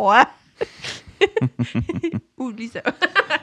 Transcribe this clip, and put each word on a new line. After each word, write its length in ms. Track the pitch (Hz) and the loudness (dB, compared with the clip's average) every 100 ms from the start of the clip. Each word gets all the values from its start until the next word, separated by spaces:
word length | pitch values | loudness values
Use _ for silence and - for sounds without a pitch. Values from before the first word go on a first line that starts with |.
ouais. » 640 | 196 226 - - _ _ - - - - - - 381 - 127 - 120 120 - - 330 107 _ _ | 4 6 4 0 _ _ -12 -10 -14 -14 -18 0 0 2 -2 -2 -4 -2 -4 -4 -4 -6 _ _
<laughs> 0 | |
Oublie 300 | 254 220 233 | -8 -8 -10
ça. 120 | - - | -6 -6
<laughs> 40 | - 359 392 - - | -2 -2 -2 -2 -4